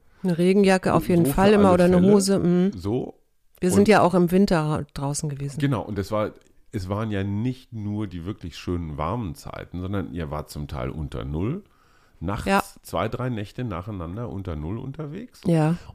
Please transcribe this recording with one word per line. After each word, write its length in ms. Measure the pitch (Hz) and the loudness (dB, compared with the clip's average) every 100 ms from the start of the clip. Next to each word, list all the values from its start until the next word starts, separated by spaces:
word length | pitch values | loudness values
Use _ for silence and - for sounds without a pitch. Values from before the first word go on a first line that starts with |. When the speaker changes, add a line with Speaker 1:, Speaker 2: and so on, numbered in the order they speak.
| _ _ | _ _
Speaker 1:
Eine 140 | 185 165 | -4 0
Regenjacke 560 | 180 196 190 190 175 | 4 4 4 4 2
auf 140 | 160 - | 0 2
jeden 160 | 170 151 | 2 4
Speaker 2:
So 60 | |
Speaker 1:
Fall 160 | 139 196 | 4 6
Speaker 2:
für 60 | 214 | 6
Speaker 1:
immer 100 | 202 | 6
Speaker 2:
alle 40 | 180 | 6
Speaker 1:
oder 100 | 180 | 6
eine 120 | 180 | 6
Speaker 2:
Fälle. 120 | 185 | 6
Speaker 1:
Hose, 260 | 208 190 190 | 6 4 2
mhm. 320 | 175 175 185 107 | 2 2 2 0
Speaker 2:
So. 400 | 92 123 - - _ _ _ - | -4 -4 -4 -12 _ _ _ -4
Speaker 1:
Wir 100 | 180 | 2
sind 80 | 196 | 4
Speaker 2:
Und 80 | 208 | 6
Speaker 1:
ja 120 | 196 | 8
auch 120 | 170 | 6
im 180 | 180 175 | 4 4
Winter 540 | 185 202 170 151 151 143 | 4 4 2 0 -4 -6
draußen 340 | - 139 143 151 | -8 -8 -6 -6
gewesen. 300 | 139 139 123 | -8 -8 -2
Speaker 2:
Genau, 220 | 139 117 | -2 -2
und 180 | - 101 | -4 -6
es 120 | 95 | -4
war, 200 | 107 101 - _ _ _ | -2 -4 -6 _ _ _
es 160 | 110 92 | -8 -6
waren 240 | 101 113 | -4 -4
ja 120 | 101 | -2
nicht 500 | 98 101 120 127 - | -2 -2 -4 -6 -10
nur 340 | 113 104 104 107 | -10 -6 -6 -6
die 160 | 87 85 | -8 -10
wirklich 320 | 104 87 - | -10 -12 -12
schönen 400 | - 87 80 73 | -6 -6 -6 -6
warmen 380 | 78 120 92 71 | -4 -4 -6 -10
Zeiten, 460 | - - - 87 | -12 -14 -12 -8
sondern 320 | 92 101 - | -6 -6 -6
ihr 180 | 80 76 | -8 -8
wart 180 | 73 73 | -8 -10
zum 180 | 76 71 | -10 -10
Teil 200 | 69 65 | -6 -8
unter 360 | - 71 60 62 | -6 -8 -8 -6
Null, 380 | 76 101 185 - _ _ _ _ - | -4 -4 -6 -10 _ _ _ _ -10
nachts 240 | 104 101 - | -6 -6 0
Speaker 1:
Ja. 180 | 196 - - | 0 -2 -10
Speaker 2:
zwei, 260 | - 85 110 | -8 -4 -2
drei 180 | - 127 | -4 -6
Nächte 360 | 113 101 - 123 | -6 -8 -8 -8
nacheinander 640 | 85 98 101 82 98 120 | -8 -8 -10 -10 -10 -10
unter 260 | 90 95 76 | -10 -8 -8
Null 220 | 76 104 | -6 -8
unterwegs. 640 | - 139 151 170 247 - - | -10 -12 -12 -12 -16 -8 0
Speaker 1:
Ja. 300 | 165 156 170 - | 2 2 -2 -6